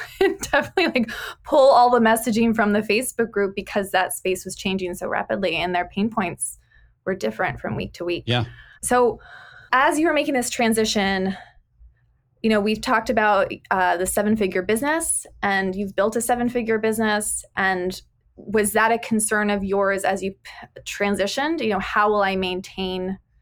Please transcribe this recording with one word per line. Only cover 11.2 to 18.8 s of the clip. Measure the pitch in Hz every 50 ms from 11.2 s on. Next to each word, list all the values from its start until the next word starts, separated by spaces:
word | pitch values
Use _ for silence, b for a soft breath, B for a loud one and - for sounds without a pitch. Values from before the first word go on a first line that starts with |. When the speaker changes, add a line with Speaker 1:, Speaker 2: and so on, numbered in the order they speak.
| 185 190 190 B B B B - _ _ _ _ - - _ _ _ _ _ _ _ _ _ _ -
Speaker 1:
you | 220
know, | 220 208
we've | 202 214 220 214
talked | - 254 240 220 226 -
about, | 233 226 214 214 208 196 190 - - - - -
uh, | 202 190 185 180 175
the | 175 185
seven-figure | 185 - 214 202 214 220 220 208 185 185 190 185
business, | 185 214 226 262 294 311 330 330 - - - - - - - -
and | 202 196 196 190 190 185
you've | 196 208 196 -
built | - 196 220 220
a | 233
seven-figure | 226 - 247 240 240 240 240 247 226 226 226 220
business. | 214 220 220 220 220 214 208 208 214 - - - - - _
And | - 196 190 190 185 180 185 185 - - _ _ _ _ _ _
was | - - - 196 220 208 208 -
that | 220